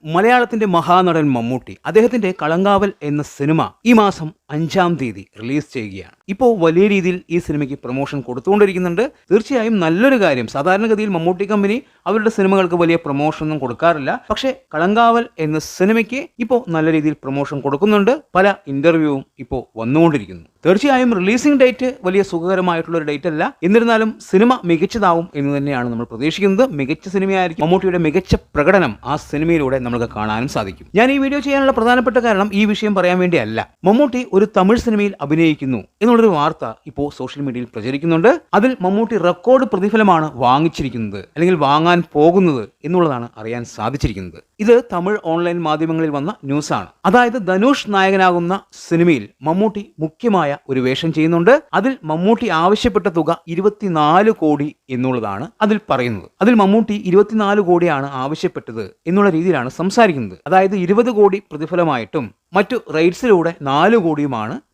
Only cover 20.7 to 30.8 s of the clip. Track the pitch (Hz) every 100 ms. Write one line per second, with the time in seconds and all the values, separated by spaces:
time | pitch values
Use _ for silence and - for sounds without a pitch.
20.7 | 190 285 262 254 214 185 233 294 285 254
21.7 | - 254 262 180 190 190 170 170 185 180
22.7 | 165 165 165 151 147 175 156 196 - 170
23.7 | 214 233 226 220 - - 190 233 254 175
24.7 | 165 190 233 202 170 170 151 139 143 143
25.7 | 135 120 117 120 117 143 160 196 190 -
26.7 | 156 131 156 - 190 190 190 180 160 151
27.7 | 185 190 175 160 156 - - _ 143 147
28.7 | 196 156 101 117 147 - 147 160 170 135
29.7 | 131 123 120 117 - 107 107 127 139 101
30.7 | 92